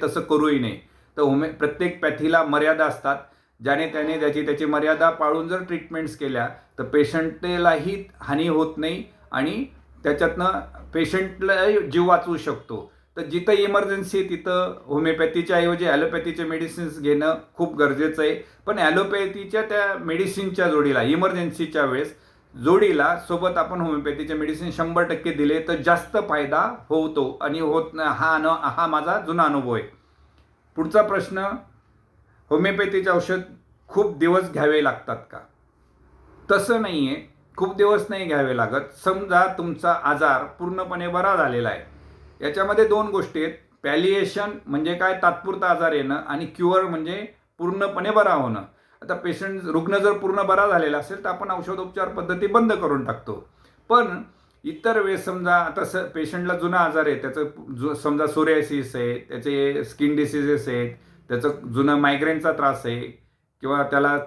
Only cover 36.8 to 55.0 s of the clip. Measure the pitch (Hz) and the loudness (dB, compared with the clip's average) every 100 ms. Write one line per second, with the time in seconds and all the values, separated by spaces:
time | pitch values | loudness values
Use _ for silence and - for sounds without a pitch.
36.8 | 208 160 135 151 - _ _ - 185 190 | 0 0 -2 -2 -10 _ _ -4 -4 2
37.8 | 202 208 208 196 180 147 135 127 107 131 | 4 4 2 -6 -2 0 0 0 0 -2
38.8 | 139 - 190 190 196 180 185 185 170 160 | -6 -4 -2 -2 2 4 4 0 -6 -2
39.8 | 175 165 143 143 151 131 143 - 180 190 | 0 2 2 2 4 2 -2 -8 -6 -6
40.8 | 180 175 175 175 196 185 143 120 113 90 | -6 -6 -4 0 2 2 2 0 -2 -4
41.8 | - - - - - - 147 170 196 208 | -10 -20 -20 -20 -20 -8 -6 -2 0 4
42.8 | 214 208 208 196 - 160 160 170 _ _ | 4 4 0 -2 -2 -4 -4 -6 _ _
43.8 | 139 156 185 196 185 202 208 - - 143 | -2 2 2 2 0 -2 -6 -8 -6 -4
44.8 | 156 175 185 185 175 170 190 185 185 170 | -2 0 0 2 2 2 -2 -2 0 2
45.8 | 165 151 135 147 - 170 147 - 175 185 | 2 0 0 -4 -6 -8 -8 -2 2 4
46.8 | 190 165 156 196 220 - _ - 175 196 | 2 -2 -6 -8 -10 -14 _ -6 -4 -2
47.8 | 196 180 196 214 202 156 123 104 95 _ | -2 -2 0 4 4 4 2 -4 -8 _
48.8 | _ _ - 180 175 170 196 190 180 156 | _ _ -8 -6 -4 -6 -6 -8 -4 -2
49.8 | 165 196 202 202 190 202 190 190 202 175 | 0 2 2 2 0 0 2 4 4 4
50.8 | 156 147 151 190 190 180 196 180 180 185 | 2 0 -4 -6 -6 -4 -4 -6 -6 -8
51.8 | 185 202 185 190 170 180 202 226 226 202 | -8 -6 -4 -4 -4 -2 2 4 4 2
52.8 | 151 139 120 113 - 101 - _ _ _ | 0 0 -2 -6 -10 -14 -14 _ _ _
53.8 | - 240 233 175 - _ _ _ 147 156 | 2 4 4 -2 -12 _ _ _ -12 -4
54.8 | 226 220 | 0 2